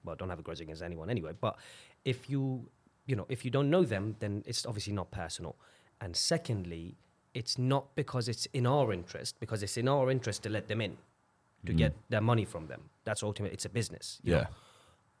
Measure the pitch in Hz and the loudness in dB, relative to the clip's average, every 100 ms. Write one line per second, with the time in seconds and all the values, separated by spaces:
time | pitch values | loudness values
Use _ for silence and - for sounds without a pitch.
0 | - 78 92 85 80 80 80 80 85 82 | -10 -6 -4 -6 -6 -8 -10 -8 -8 -6
1 | 82 120 80 87 110 - - - - - | -2 -2 -4 -2 -2 -2 -12 -20 -20 -6
2 | 131 123 - 139 135 127 117 _ _ _ | -2 -2 -2 0 0 -2 -8 _ _ _
3 | - 120 - 127 127 131 143 175 165 104 | -2 -2 0 -4 0 2 6 6 6 2
4 | 104 107 107 101 - 120 - 104 101 101 | -2 -4 -2 -2 -2 -4 -2 -4 -2 -4
5 | - 95 82 - 87 - - - _ _ | -4 -6 -6 -6 -10 -12 -20 -20 _ _
6 | 90 82 - 165 165 107 87 82 85 - | -6 -2 0 0 0 -2 -2 -6 -8 -12
7 | _ _ _ 123 120 - 127 139 135 - | _ _ _ -8 -4 0 4 2 0 -4
8 | 139 127 117 117 - 139 120 143 123 92 | -2 0 0 -2 -2 2 4 6 4 2
9 | 87 - - - 107 107 101 - 123 143 | -4 -8 -8 -8 -4 -4 -2 0 4 4
10 | 131 131 113 101 104 104 - 107 104 - | 4 2 0 -4 -2 -4 -2 -2 -2 -4
11 | - _ _ _ _ _ 87 82 78 76 | -18 _ _ _ _ _ 0 4 4 2
12 | - 113 107 117 98 85 78 67 - _ | 0 2 6 4 2 -4 -8 -12 -14 _
13 | - 107 104 104 101 95 90 101 107 - | -4 -2 -2 -2 -4 -4 -4 -2 -2 -4
14 | - - - 85 - - - - - _ | -10 -6 4 4 4 -4 -18 -20 -20 _
15 | _ _ | _ _